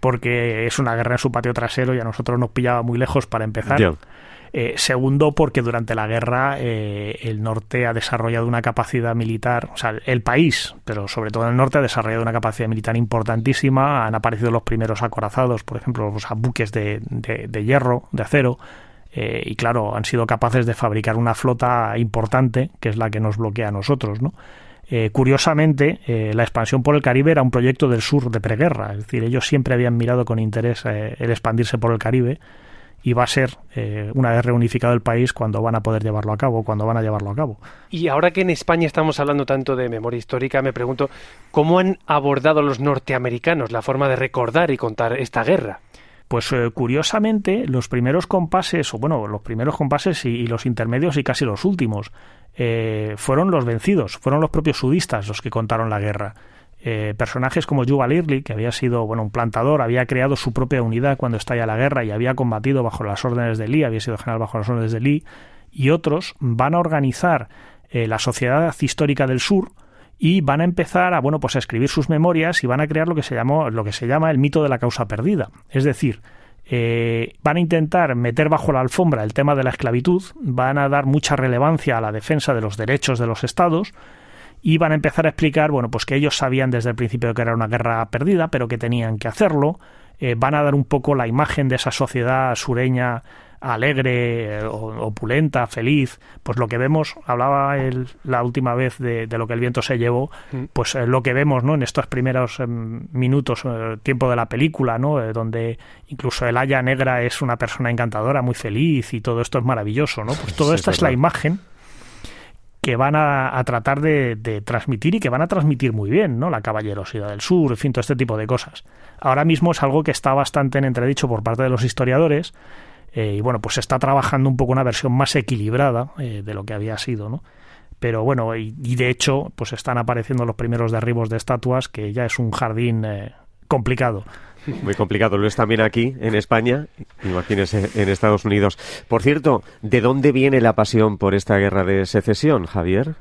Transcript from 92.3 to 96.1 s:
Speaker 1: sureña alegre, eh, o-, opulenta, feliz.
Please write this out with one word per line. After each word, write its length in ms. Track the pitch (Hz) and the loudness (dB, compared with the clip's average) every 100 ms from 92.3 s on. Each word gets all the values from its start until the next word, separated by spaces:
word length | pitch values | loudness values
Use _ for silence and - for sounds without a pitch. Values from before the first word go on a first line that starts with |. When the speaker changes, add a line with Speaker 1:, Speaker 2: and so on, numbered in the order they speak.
| 131 131 | 0 0
Speaker 1:
sureña 680 | 117 - 120 131 127 123 117 - - - - | -2 -2 0 0 0 0 -4 -10 -20 -20 -14
alegre, 1000 | 135 113 127 135 127 123 120 117 110 104 | -6 -2 0 0 0 0 0 -2 -4 -6
eh, 60 | |
o-, 420 | 110 107 110 110 110 | -6 -6 -8 -8 -8
opulenta, 600 | 101 113 131 156 135 117 | -6 -2 2 2 0 -2
feliz. 540 | - 113 147 127 | -2 0 2 0